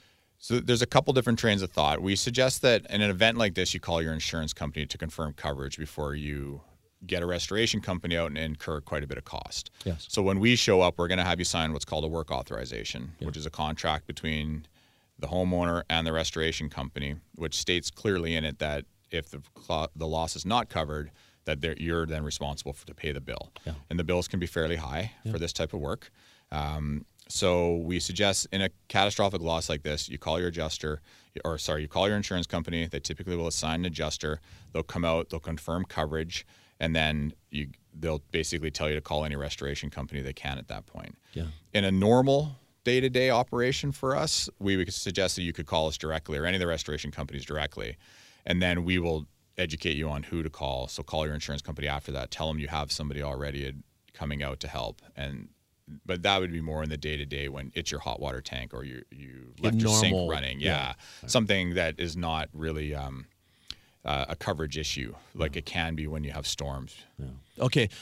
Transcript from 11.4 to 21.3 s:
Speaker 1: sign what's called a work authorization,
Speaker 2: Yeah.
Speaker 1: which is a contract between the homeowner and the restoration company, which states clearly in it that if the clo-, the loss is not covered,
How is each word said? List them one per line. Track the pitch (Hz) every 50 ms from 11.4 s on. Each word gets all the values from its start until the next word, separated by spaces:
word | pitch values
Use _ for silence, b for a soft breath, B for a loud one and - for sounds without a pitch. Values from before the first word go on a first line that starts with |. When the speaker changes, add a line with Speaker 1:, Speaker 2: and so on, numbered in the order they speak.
| 87
Speaker 1:
sign | - - 85 80 80 78
what's | 73 -
called | - 78 76 78
a | 78
work | 80 82 78 - 78
authorization, | 64 - - - 57 64 62 58 55 55 - - 62 62 69 80 -
Speaker 2:
Yeah. | -
Speaker 1:
which | 78 73
is | 78 73
a | 76
contract | - - 76 78 78 - - 80 76 73 -
between | - 76 - - 80 78 76 76 78 78 78 78 - b b b b b b b b b -
the | - 78
homeowner | 90 92 92 90 90 87 87 85 85 85 - -
and | 82 82 82
the | 80 80
restoration | 82 80 - - 82 80 82 - - 78 73
company, | - - 67 69 - 71 71 71 76 85 - _ -
which | - 82 78 -
states | - - - 87 87 - -
clearly | - - - 110 98 90 82 82 82
in | 80 78
it | 78 69 -
that | 76 73 73 71 67 - _ _ _ _
if | - 82 76 -
the | - 73 71 - -
clo-, | - - - 85 78 78 78 -
the | 78 80 78
loss | 80 80 82 80 -
is | - -
not | 90 113 120 110 -
covered, | - 82 78 73 76 76 73 73 - b b b